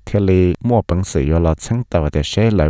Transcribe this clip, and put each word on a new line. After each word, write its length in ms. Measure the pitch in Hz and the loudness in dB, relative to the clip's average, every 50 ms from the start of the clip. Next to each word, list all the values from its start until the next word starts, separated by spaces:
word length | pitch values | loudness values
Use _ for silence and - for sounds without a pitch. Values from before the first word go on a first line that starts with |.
| - | -4
thế 140 | - - 104 | -4 -2 0
lý 340 | 98 95 92 92 90 90 87 - | 2 2 2 4 2 2 0 -2
mua 200 | - 120 120 110 - | -2 0 0 0 0
bằng 160 | - 85 90 95 | 0 -2 -2 -2
sự 180 | - - 78 | -4 -2 -2
do 180 | 67 71 80 85 | 0 0 2 2
là 160 | 85 80 80 | 2 0 0
sinh 260 | - - - 117 123 120 | -2 -4 -4 -4 -4 -4
tàu 260 | - - 87 76 73 - | -2 -2 -2 -2 0 -2
để 80 | 78 73 | -2 -4
sẽ 280 | - - - 110 113 | -2 -2 0 0 2
lại 180 | 107 92 76 | 2 2 0